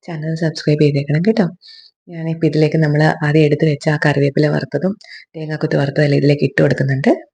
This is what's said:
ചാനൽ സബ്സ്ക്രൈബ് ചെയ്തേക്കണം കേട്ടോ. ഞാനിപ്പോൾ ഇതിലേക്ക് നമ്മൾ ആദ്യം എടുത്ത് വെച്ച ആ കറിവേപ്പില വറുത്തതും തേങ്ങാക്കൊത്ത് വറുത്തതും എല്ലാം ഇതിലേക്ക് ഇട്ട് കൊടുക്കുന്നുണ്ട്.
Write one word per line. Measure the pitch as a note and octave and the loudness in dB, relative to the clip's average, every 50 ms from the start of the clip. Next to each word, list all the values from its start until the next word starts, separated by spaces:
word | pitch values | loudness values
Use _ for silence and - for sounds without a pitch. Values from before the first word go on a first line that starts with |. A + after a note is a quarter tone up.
| _ - | _ -12
ചാനൽ | E3+ D#3 D3+ D#3+ D#3+ D#3+ E3+ | -10 -8 -6 -6 -4 -2 -4
സബ്സ്ക്രൈബ് | D#3+ D#3 - - - D3+ D3+ D#3 | -4 -4 -4 0 0 2 4 2
ചെയ്തേക്കണം | D3 C#3+ C#3+ C#3 - D3 D3+ F3 G#3 | 2 2 0 -2 -2 -2 0 2 0
കേട്ടോ. | A3 A3+ G3 E3+ F3 _ _ - - - - _ _ _ _ - F3 | 2 2 0 -2 -2 _ _ -20 -20 -20 -20 _ _ _ _ -18 -14
ഞാനിപ്പോൾ | E3 D#3+ D#3+ E3 E3 D#3+ D#3+ | -10 -6 -6 -4 0 0 0
ഇതിലേക്ക് | D3 D3+ D#3 D3+ D3+ D#3+ D#3+ | 2 2 0 2 2 2 2
നമ്മൾ | D3 D3 D3 D#3 D#3 - D#3+ D#3 D3 | 2 2 2 2 2 2 0 -2 0
ആദ്യം | D3 D#3+ D#3 C#3+ | 2 4 4 4
എടുത്ത് | D3 D3 D#3+ D#3+ D3 | 2 2 0 0 0
വെച്ച | D3 - D#3+ D3+ | -2 -2 -2 -2
ആ | D3+ - | 0 0
കറിവേപ്പില | D3+ C#3+ C#3+ C#3+ C#3+ C#3 - D3+ D3 D3 | 0 0 2 0 0 0 0 0 0 0
വറുത്തതും | D3+ C#3+ C#3+ - C#3+ D3 F#3 G#3 - - - - - - _ _ | -2 -4 -4 -6 -4 -4 -4 -6 -6 -12 -20 -20 -20 -20 _ _
തേങ്ങാക്കൊത്ത് | D#3+ D#3 D#3 D#3 D3+ - D#3 D#3+ D3+ C#3+ | -14 -10 -8 -8 -6 -4 -2 0 0 0
വറുത്തതും | C#3 C#3 - D3+ C#3+ | 0 0 0 2 2
എല്ലാം | C#3 C#3+ C#3+ | 2 2 2
ഇതിലേക്ക് | C#3+ C#3+ D3 - - | 2 2 2 0 -2
ഇട്ട് | - - D#3 | 0 2 2
കൊടുക്കുന്നുണ്ട്. | D3 - - C#3 C3+ C3+ C3 C#3+ A3+ D4 - - _ | 2 2 0 0 -2 -2 0 2 0 0 0 -2 _